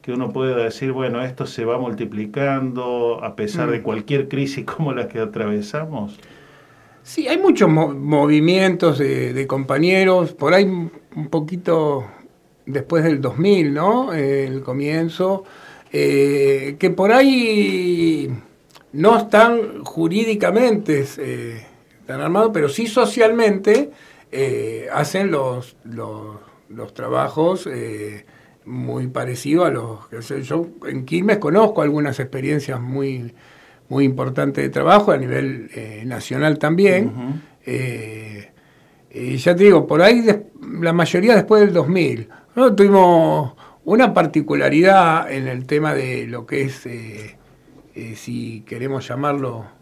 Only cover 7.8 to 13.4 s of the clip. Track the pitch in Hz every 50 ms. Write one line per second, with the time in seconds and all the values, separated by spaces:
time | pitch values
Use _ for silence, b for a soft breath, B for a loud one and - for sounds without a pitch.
7.8 | 165 151 139 139 139 147 151 143 143 147 151 151 151 170 180 190 190 190 180 165
8.8 | 180 165 139 131 143 135 135 131 127 123 123 131 135 131 135 135 135 131 135 139
9.8 | 160 180 190 190 190 190 185 180 170 156 - - - 147 175 190 202 190 185 175
10.8 | 170 165 - - _ _ - 156 151 151 - 165 156 151 180 175 180 180 165 160
11.8 | 156 151 143 131 113 101 B B B - _ _ _ _ _ _ _ - 135 139
12.8 | - - 165 165 156 165 151 135 135 127 123 123